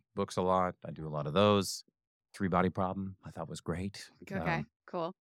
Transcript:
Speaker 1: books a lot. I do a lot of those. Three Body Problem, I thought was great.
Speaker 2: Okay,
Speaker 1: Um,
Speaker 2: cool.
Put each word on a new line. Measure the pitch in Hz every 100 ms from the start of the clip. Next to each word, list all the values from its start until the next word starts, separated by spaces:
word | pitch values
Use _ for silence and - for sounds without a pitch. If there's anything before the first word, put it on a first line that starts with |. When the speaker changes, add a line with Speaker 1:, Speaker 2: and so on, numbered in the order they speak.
| _ 101
Speaker 1:
books | 98 -
a |
lot. | 92 92 92 - 82
I |
do | 78 78
a |
lot | 76 73
of |
those. | 85 104 101 90 - - _ _ _ _
Three | - 95
Body | 90 92
Problem, | 101 92 95 95 95 82
I |
thought | 85 82
was | 80
great. | - 82 98 - - -
Speaker 2:
Okay, | - 190
Speaker 1:
Um, | 165 165 - _ _
Speaker 2:
cool. | 180 165 -